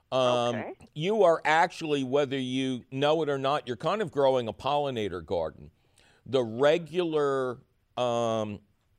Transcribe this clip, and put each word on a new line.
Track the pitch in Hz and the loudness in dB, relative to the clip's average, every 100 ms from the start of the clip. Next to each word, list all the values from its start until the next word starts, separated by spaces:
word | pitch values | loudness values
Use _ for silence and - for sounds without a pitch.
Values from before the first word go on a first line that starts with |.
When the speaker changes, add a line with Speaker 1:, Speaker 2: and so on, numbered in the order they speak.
| _ | _
Speaker 1:
Um, | 131 127 123 120 120 | 0 2 2 0 -2
Speaker 2:
Okay. | 180 381 - | -8 -12 -16
Speaker 1:
you | 147 175 220 | -6 -2 4
are | 180 160 | 4 4
actually, | 147 156 175 - 160 147 | 2 2 2 -2 -4 -2
whether | 127 143 139 135 | 0 0 0 -2
you | 127 131 131 123 - | -4 -2 -2 -4 -8
know | 135 143 160 | -2 0 2
it | 147 | 0
or | 139 | -2
not, | 135 147 - | -2 -2 -4
you're | 117 | -6
kind | 160 208 | -4 -2
of | 175 | -2
growing | 143 135 131 113 | 2 4 4 0
a | |
pollinator | 98 131 147 143 120 101 87 80 | -4 -2 0 0 -2 -4 -6 -4
garden. | 90 80 - 73 _ _ _ _ _ - | -2 -2 -6 -18 _ _ _ _ _ -2
The | 127 | 0
regular, | 117 113 143 170 156 170 170 151 143 135 127 117 _ _ _ - | 0 2 4 4 0 -4 0 0 2 0 -2 -6 _ _ _ -4
um, | 123 117 117 113 107 104 - _ _ | -2 0 0 -2 -4 -8 -16 _ _